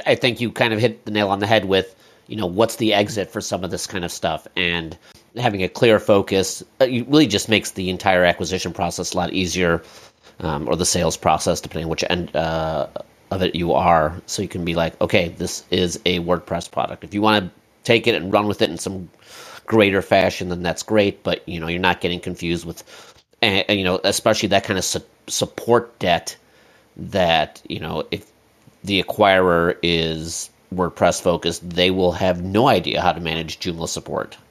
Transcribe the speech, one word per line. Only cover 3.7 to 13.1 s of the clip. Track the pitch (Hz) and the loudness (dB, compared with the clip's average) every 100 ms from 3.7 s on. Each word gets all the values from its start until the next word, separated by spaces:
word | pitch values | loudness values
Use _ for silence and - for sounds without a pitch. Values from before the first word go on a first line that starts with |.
| 90 - | -8 -8
kind | 95 | -6
of | 87 | -8
stuff. | - 85 78 - - | -4 -4 -4 -6 -4
And | 87 85 80 80 - - _ 120 | -2 -2 -6 -14 -20 -20 _ -4
having | 123 98 | -2 0
a | 90 | -4
clear | - 120 104 | 2 4 4
focus, | - 101 - 95 92 - - - | 6 2 4 0 0 -6 -14 -2
uh, | 127 | 0
it | 120 123 | 0 2
really | 147 127 | 4 4
just | 101 - | 2 2
makes | 104 - | 0 0
the | 98 92 | -4 -4
entire | 90 101 90 | 0 2 4
acquisition | 90 - 87 92 90 | 4 2 -4 -4 -6
process | 85 87 90 87 | -4 -4 -4 -6
a | 92 | -4
lot | 85 | -2
easier, | 92 90 90 87 82 - - - _ - - | -2 -2 0 2 0 -4 -20 -20 _ -20 -8
um, | 85 73 - | -6 -4 -2
or | 82 | -2
the | 87 | 0
sales | 90 82 - | 0 -2 0
process, | 82 80 95 80 | 0 2 0 -2
depending | - 80 82 | -6 -8 -6
on | |
which | 80 - | -4 -2
end, | 90 85 - | -4 -2 -2
uh, | 82 80 80 76 - - - | -2 -2 -2 -4 -6 -8 -16